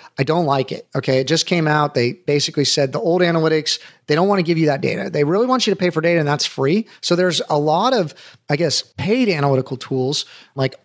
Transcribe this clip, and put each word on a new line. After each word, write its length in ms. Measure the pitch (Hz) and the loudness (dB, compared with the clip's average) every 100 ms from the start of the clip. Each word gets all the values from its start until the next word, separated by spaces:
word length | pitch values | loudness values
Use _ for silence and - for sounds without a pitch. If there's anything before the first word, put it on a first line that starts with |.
| - - | -10 -4
I 40 | |
don't 220 | 139 165 156 | -2 0 0
like 260 | 139 131 | 0 -2
it. 160 | - - 143 | -8 -8 -4
Okay. 240 | 135 131 | 0 0
It 80 | 131 | 2
just 200 | 160 - | 0 0
came 200 | 175 156 | 0 2
out. 280 | 151 147 131 | 2 0 0
They 180 | 120 | -2
basically 520 | - - 147 151 156 135 | -2 -2 0 0 -2 0
said 280 | - 135 | 0 0
the 60 | 139 | -2
old 220 | 160 180 | 0 2
analytics, 580 | 175 165 160 156 151 - - - - | 2 2 2 0 -2 -6 -10 -12 -2
they 80 | |
don't 140 | 151 196 | 0 2
wanna 160 | 196 | 2
give 160 | 165 160 | 2 2
you 80 | 151 | 2
that 140 | 139 | 0
data. 280 | 123 147 196 | -2 -4 -4
They 140 | 147 | -2
really 240 | 147 190 247 | 0 2 2
want 180 | 254 214 | 0 0
you 60 | |
to 60 | 190 | 0
pay 120 | 180 | 0
for 120 | 160 | 0
data, 180 | 165 170 | 0 2
and 80 | 147 | 0
that's 180 | 147 - | -2 -4
free. 400 | - 135 202 220 - | -2 0 0 -2 -8
So 140 | - 175 | -2 0
there's 260 | 185 147 - | 2 -2 -2
a 80 | 151 | 0
lot 360 | 151 160 240 | 2 2 2
of, 200 | 254 160 - - - - | 0 -2 -6 -20 -16 -6
I 60 | 147 | -2
guess, 280 | 165 - - - | 0 -2 -6 -6
paid 320 | 147 247 220 | -2 2 2
analytical 480 | 160 143 131 127 127 | 2 2 0 -2 -8
tools 480 | - 131 127 151 - - - | -6 -2 -2 -4 -8 -14 -14
like 220 | 139 131 - | -4 -4 -4